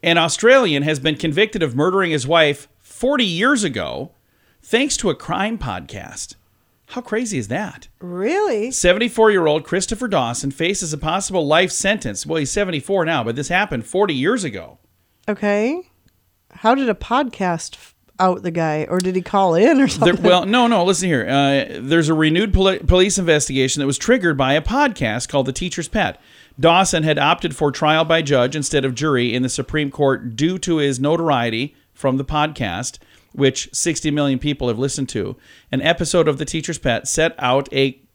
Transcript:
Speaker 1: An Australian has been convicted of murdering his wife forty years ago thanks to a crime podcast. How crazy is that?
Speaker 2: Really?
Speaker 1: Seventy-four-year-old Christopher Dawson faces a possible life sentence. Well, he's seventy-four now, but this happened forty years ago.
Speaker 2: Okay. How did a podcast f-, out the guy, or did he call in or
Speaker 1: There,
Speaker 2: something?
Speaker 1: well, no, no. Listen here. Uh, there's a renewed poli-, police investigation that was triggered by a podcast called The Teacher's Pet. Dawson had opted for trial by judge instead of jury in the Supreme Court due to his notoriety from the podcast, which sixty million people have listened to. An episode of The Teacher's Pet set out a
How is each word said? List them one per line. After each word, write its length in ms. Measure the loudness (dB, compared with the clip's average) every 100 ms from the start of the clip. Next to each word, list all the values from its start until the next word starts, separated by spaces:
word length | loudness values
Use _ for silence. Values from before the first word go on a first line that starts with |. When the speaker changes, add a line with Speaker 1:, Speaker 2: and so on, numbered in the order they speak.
Speaker 1:
An 140 | 2 2
Australian 640 | 2 2 6 6 6 0
has 160 | 0 -2
been 160 | -2 -2
convicted 480 | -2 0 0 0
of 100 | -2
murdering 380 | 0 0 2 0
his 160 | -2 2
wife 400 | 4 4 0 -10 _
forty 420 | _ -4 -2 0
years 400 | 0 0 2 2
ago 480 | 0 -4 -6 -8 -10 _ _ _ _ _
thanks 360 | -2 0 0 -2
to 120 | -2
a 60 | -4
crime 420 | -6 -4 -4 -4
podcast. 800 | -8 -8 -10 -16 -16 -14 -16 -16 _ _ _ _ _
How 120 | -14
crazy 360 | -6 -6 -4 -6
is 100 | -4
that? 380 | -6 -6 -12 -20 _
Speaker 2:
Really? 680 | -12 -4 -2 0 0 -2 -4
Speaker 1:
Seventy-four-year-old 920 | 0 2 2 0 4 4 6 2 0
Christopher 440 | -2 -4 -4 -6 -2
Dawson 420 | 0 0 -4 -6
faces 400 | -2 -2 -2 -6
a 60 | -6
possible 480 | -4 -4 -2 -2 2
life 240 | 2 2
sentence. 540 | 0 -2 -2 -4 -8 -4
Well, 140 | -4
he's 120 | -2
seventy-four 540 | -2 -2 -4 -2 -2 0
now, 180 | -2
but 140 | -2 -4
this 100 | -2
happened 380 | -2 -2 -6 -4
forty 300 | 0 0 0
years 280 | 0 0
ago. 360 | -4 -10 -14 -20 _ _ _ _ -8
Speaker 2:
Okay. 540 | -4 0 0 0 -4 -8 _ _ _ _ _ _
How 240 | -2 2 2
did 140 | 0
a 40 | -4
podcast 800 | -2 -2 -2 -2 -2 -2 -6 -16
f-, 180 | -20 _ _ _
out 220 | 0 0
the 100 | -4
guy, 340 | -2 -2 -2 -2
or 80 | -2
did 180 | 0 -2
he 60 |
call 320 | 0 2 4 6
in 220 | 6 6
or 80 | 2
Speaker 1:
There, 20 |
Speaker 2:
something? 360 | 4 2 4
Speaker 1:
well, 220 | 4 4 4
no, 200 | 2 4
no. 160 | 4
Listen 240 | 2 2 0
here. 200 | 0 2
Uh, 480 | 2 2 2 -2 -8
there's 300 | 0 2 2
a 40 | 2
renewed 380 | 2 2 2
poli-, 260 | 2 2 2
police 380 | 2 4 4 2
investigation 600 | 2 2 2 0 0 0
that 60 | -2
was 120 | -2
triggered 360 | 2 2 2 0
by 160 | 2
a 80 | 0
podcast 680 | 0 0 0 0 -4 -4 -2
called 160 | -2 -2
The 80 |
Teacher's 340 | -4 -6 -6 -4
Pet. 320 | -2 -2 -6 _ -20 -20 0
Dawson 440 | 4 4 4 0
had 160 | 0 2
opted 360 | 2 0 -2 -2
for 160 | -2
trial 320 | 0 2 2
by 180 | 2 0
judge 320 | 2 2 2 -2
instead 280 | -2 0
of 120 | -2 -2
jury 380 | 0 0 0
in 100 | 0
the 60 | -2
Supreme 420 | -4 -4 -4 -4
Court 440 | 0 0 0 -4 -2
due 220 | -2 -2
to 200 | -2 0
his 220 | 0 0
notoriety 760 | 0 0 0 0 0 -2 -6 _ _
from 240 | _ -2 -2
the 80 | -2
podcast, 720 | -2 -2 -2 -6 -4 -8 -12 _ _ _
which 380 | 2 2 2 -8
sixty 380 | -4 -4 -2 -2
million 280 | 0 0 0
people 280 | -2 -2 -2
have 120 | -2
listened 280 | -4 -4 -6
to. 280 | -4 -6 -8 _ -20 _
An 100 | -2
episode 460 | 0 0 0 2 2
of 120 | 0
The 60 | -4
Teacher's 340 | -6 -6 -4
Pet 280 | -2 -2 -2
set 280 | -2 -2 0
out 320 | 0 0 0
a 300 | 0 0 -2 _